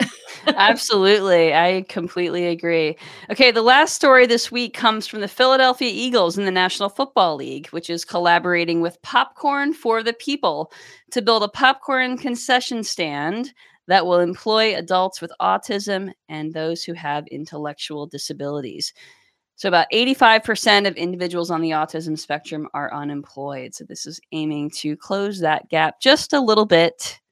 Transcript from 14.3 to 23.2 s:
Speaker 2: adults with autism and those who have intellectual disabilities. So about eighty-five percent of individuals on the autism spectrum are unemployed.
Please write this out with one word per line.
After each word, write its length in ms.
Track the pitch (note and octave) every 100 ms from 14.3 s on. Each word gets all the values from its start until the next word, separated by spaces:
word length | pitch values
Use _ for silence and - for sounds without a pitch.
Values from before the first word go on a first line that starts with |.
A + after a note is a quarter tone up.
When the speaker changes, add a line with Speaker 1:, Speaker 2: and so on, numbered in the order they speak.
| F3+ A3 A3 A3 F#3
Speaker 2:
adults 460 | E3+ F#3 F#3 -
with 100 | E3+ -
autism 720 | F#3 G3 - G3+ G3+ F#3+ G3 - -
and 240 | D#3 D#3
those 300 | D#3+ D#3+ E3
who 100 | -
have 340 | E3+ D3+ D3 D#3
intellectual 800 | C#3 D#3 D3 D3 D3 - D3+ D3
disabilities. 880 | C#3 - C#3+ C#3+ D3 B2+ - - - - _ _ _ _ -
So 100 | G3
about 180 | F3 -
eighty-five 520 | A3 B3 C4+ A3+ A3
percent 440 | A3+ G#3+ A3+ G3+ G3+
of 80 | E3
individuals 560 | E3+ F3+ F3+ F3 E3+
on 100 | E3
the 80 | E3
autism 480 | D#3 D#3 D#3+ E3 D#3
spectrum 500 | - D3 - D#3 D3
are 180 | C#3+ C#3+
unemployed. 840 | D3 C#3+ C#3+